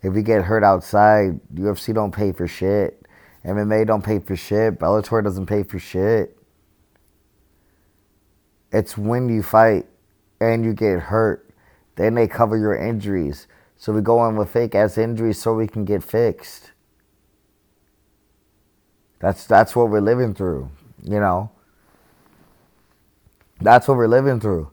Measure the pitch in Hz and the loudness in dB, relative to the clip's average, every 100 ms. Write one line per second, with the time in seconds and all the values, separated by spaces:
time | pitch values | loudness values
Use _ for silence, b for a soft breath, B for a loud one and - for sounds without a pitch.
0 | 95 98 107 110 90 110 104 92 - 104 | -2 -2 2 0 2 2 4 4 2 4
1 | 107 107 95 85 _ 78 98 95 - 110 | 6 6 2 -2 _ -6 -4 -4 -4 -4
2 | 104 90 104 90 87 - 95 104 92 - | -4 -2 -4 -4 -6 -4 -2 0 -2 -6
3 | b b b b - 101 104 107 110 107 | b b b b -6 -4 0 0 2 0
4 | 101 104 - 95 - 104 87 85 82 104 | 0 -4 -4 -8 -2 0 0 0 0 0
5 | 98 113 104 95 92 104 95 92 - 92 | 0 -2 -2 -6 -4 -4 -4 -10 -8 -4
6 | 101 113 101 _ _ _ _ _ _ _ | 0 0 -2 _ _ _ _ _ _ _
7 | _ _ _ _ _ _ _ _ _ _ | _ _ _ _ _ _ _ _ _ _
8 | _ _ _ _ _ _ _ 107 104 - | _ _ _ _ _ _ _ -4 -4 -6
9 | 104 120 127 113 98 110 113 101 - _ | -4 -2 -2 -2 2 4 6 4 -2 _
10 | _ _ _ _ 113 117 113 104 110 92 | _ _ _ _ -2 0 -2 -2 0 -2
11 | 80 110 110 - _ b b b b - | -2 0 0 -2 _ b b b b -2
12 | 104 120 110 - 117 110 107 98 98 113 | -2 2 0 2 0 2 0 -2 -4 -6
13 | 101 98 73 65 - b b b - 107 | -4 -4 -4 -8 -16 b b b -4 -2
14 | 104 117 117 110 101 120 117 101 104 101 | 2 2 2 0 -2 -2 0 0 0 0
15 | 113 113 113 101 - 113 110 110 101 101 | -4 -2 -2 -2 -2 -2 -2 -4 -4 -4
16 | - 110 117 - - - - _ _ _ | -2 0 0 -2 -12 -20 -20 _ _ _
17 | _ _ _ _ _ _ _ _ _ _ | _ _ _ _ _ _ _ _ _ _
18 | _ _ _ _ _ _ _ _ _ _ | _ _ _ _ _ _ _ _ _ _
19 | _ _ 87 95 - 107 113 - 117 107 | _ _ -4 -4 2 4 4 2 2 2
20 | 104 123 123 98 95 73 65 69 _ _ | 2 0 -2 -2 -4 -4 -8 -16 _ _
21 | - 104 101 90 107 _ b b b b | -6 -2 0 -2 -4 _ b b b b
22 | b b b b b b b b _ _ | b b b b b b b b _ _
23 | _ _ _ _ _ _ 104 120 - 131 | _ _ _ _ _ _ 6 6 6 2
24 | 113 123 135 123 107 87 73 | 4 4 2 0 -2 -4 -6